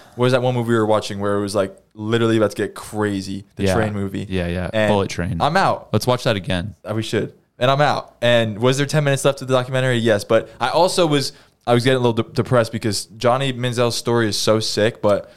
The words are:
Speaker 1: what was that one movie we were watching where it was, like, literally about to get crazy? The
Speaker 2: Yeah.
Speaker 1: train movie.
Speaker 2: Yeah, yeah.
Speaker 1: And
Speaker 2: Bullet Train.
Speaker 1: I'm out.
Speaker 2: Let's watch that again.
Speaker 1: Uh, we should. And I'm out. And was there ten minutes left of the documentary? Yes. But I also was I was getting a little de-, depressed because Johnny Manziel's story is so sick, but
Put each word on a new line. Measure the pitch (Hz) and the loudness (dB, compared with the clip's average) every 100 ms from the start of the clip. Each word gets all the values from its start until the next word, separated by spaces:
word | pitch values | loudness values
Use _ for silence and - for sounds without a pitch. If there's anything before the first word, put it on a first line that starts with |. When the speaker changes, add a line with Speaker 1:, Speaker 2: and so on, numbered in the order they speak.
| - - | -12 -2
Speaker 1:
what | |
was | 123 | 2
that | 127 | 2
one | 123 | 0
movie | 120 113 | 0 2
we | 117 | 2
were | 107 | 4
watching | 107 - 101 | 2 0 -4
where | 101 101 | -2 -2
it | |
was, | 101 | -2
like, | 101 95 - _ | -2 -2 -6 _
literally | 110 107 117 113 110 | -10 -2 0 2 4
about | 104 | 2
to | - | 0
get | 98 | -6
crazy? | - - 107 104 98 95 98 - - | -6 -10 -4 -2 -2 -6 -10 -12 -4
The | |
Speaker 2:
Yeah. | 98 | 0
Speaker 1:
train | 101 107 | 0 0
movie. | 104 98 95 101 | -4 -6 -6 -6
Speaker 2:
Yeah, | 95 87 | -4 -4
yeah. | 87 90 | -4 -4
Speaker 1:
And | 110 104 | 0 2
Speaker 2:
Bullet | 104 98 | 0 -2
Train. | - 87 85 | -4 -4 -2
Speaker 1:
I'm | 139 180 | 0 2
out. | 156 104 - | 0 -2 -2
Speaker 2:
Let's | 107 - | -2 0
watch | 123 | -2
that | 131 101 | 0 -2
again. | 82 90 101 - 92 | -2 -6 -6 -12 -8
Speaker 1:
Uh, | |
we | 110 | -6
should. | 107 110 - - _ - | -2 -2 -4 -10 _ -2
And | 127 | 0
I'm | 139 | 2
out. | 143 101 - - | 2 0 -6 -2
And | 120 120 113 101 | 2 2 2 0
was | 123 135 | 0 0
there | 143 | 0
ten | 156 | 0
minutes | 143 135 | 0 2
left | 143 135 | 0 0
of | 127 | 0
the | |
documentary? | 131 123 131 127 120 | -2 0 -2 0 2
Yes. | 113 104 | 2 2
But | - 113 - - | 2 0 0 -4
I | 123 | 0
also | 151 180 185 170 | 2 2 2 2
was | 143 139 - _ _ - | 2 -2 -10 _ _ 0
I | |
was | 120 | 2
getting | 123 131 | 4 2
a | |
little | 120 110 | 2 0
de-, | 113 | -2
depressed | - - 127 113 | -4 2 2 2
because | 113 113 98 - | -2 -4 -4 -8
Johnny | 110 123 127 139 | -2 0 2 -2
Manziel's | 120 123 120 120 113 | -2 -4 0 0 0
story | - 120 110 | 0 2 2
is | 98 | 0
so | - 110 | 2 2
sick, | 107 - 107 - | 0 0 0 2
but | 104 101 - | 0 0 -2